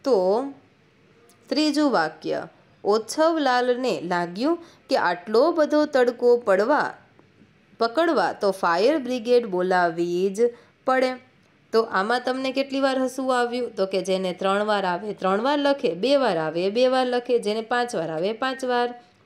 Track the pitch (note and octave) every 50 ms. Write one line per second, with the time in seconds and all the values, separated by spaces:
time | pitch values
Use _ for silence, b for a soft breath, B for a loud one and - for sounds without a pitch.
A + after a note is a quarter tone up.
0 | - C#4 A#3+ F#3+ F3+ F#3+ G#3 B3 C#4 C#4 C#4 - _ _ _ _ _ _ _ _
1 | _ _ _ _ _ _ _ _ _ - C4+ D4+ D#4 D4+ C4+ D4+ D4+ C4+ A3 F3
2 | D#3 D#3 - - - D#3 D3+ - E3 E3 - _ _ _ _ _ - G3 G#3 A3
3 | A3 - - D4+ D#4 E4 E4 D#4+ C#4 B3+ B3 B3 B3 B3 B3 B3 C4 A#3 F3 C3+
4 | D3+ F3 F3+ F3 F3 E3+ F3+ G3+ B3+ D#4 E4+ E4+ B B B B _ - - -
5 | E3+ F3 F3 E3+ - A3 G#3+ A#3 C#4+ E4+ E4+ D#4+ D4+ - D4+ D4+ D4+ D4 C#4+ C4
6 | B3 B3 A#3 - A#3+ B3 A#3+ A#3 A#3+ G#3 F#3+ F#3+ G#3+ B3+ D4+ B3 D#3+ - - -
7 | - _ _ - _ _ _ _ - _ _ _ _ _ _ - A3+ A3+ A#3 D#4
8 | E4+ E4+ D4 G#3+ E3+ C#3 - - G#3 G3 F#3+ - G3 F3 E3+ F3 G#3+ C#4 D#4+ D#4
9 | B3 A#3+ B3+ B3 G#3+ B3 B3 A#3+ A#3 G3 F3+ F3+ F#3 F#3 F#3 F3+ F3 E3+ E3 E3+
10 | F3 F3 F3 F3+ F#3+ G3+ F#3+ G#3+ A#3+ A#3+ A#3 B B B B _ _ C4 C4 C4
11 | C4 B3+ B3+ B3 - _ _ _ _ _ _ _ _ _ A3 A3+ A3+ - F#3 F#3+
12 | G3 A3 A#3+ B3 - B3+ B3+ C4 C4 C4 C4 C4+ C4+ C4+ C4+ C#4 C4+ C4+ C4 C4
13 | C4 B3+ - C4+ C4 C4 B3+ B3 A#3+ A#3 A#3+ B3+ A#3+ G#3+ - - F#3+ F#3+ G3+ F#3
14 | F3 F#3+ F#3 F#3+ F#3+ F3+ F3 - F#3+ F#3+ G3 G3+ G#3 G#3+ G#3 G3+ F#3+ F3+ F3 F#3
15 | A3 G#3+ F#3+ - F#3+ F#3 F#3+ G#3+ A#3 C#4 D4+ D4 C#4 C#4 C#4 C#4 B3+ F3 E3+ F3
16 | A3 C4+ C#4+ C4+ B3+ G#3+ F3 D#3+ D#3 D#3 D#3+ E3+ F3+ G3 G3+ B3 B3+ B3+ C4 B3+
17 | B3+ B3 B3 B3 A#3+ - - F#3 F#3+ G#3 G#3+ A3+ A3 - B3 A#3+ A#3+ A#3+ A3+ E3+
18 | E3 D#3+ D#3+ D#3 F3+ G#3 A3+ A3 C4 C4 C4 C4 C4 B3 B3 A#3+ A#3+ A#3+ B3 B
19 | B B B B _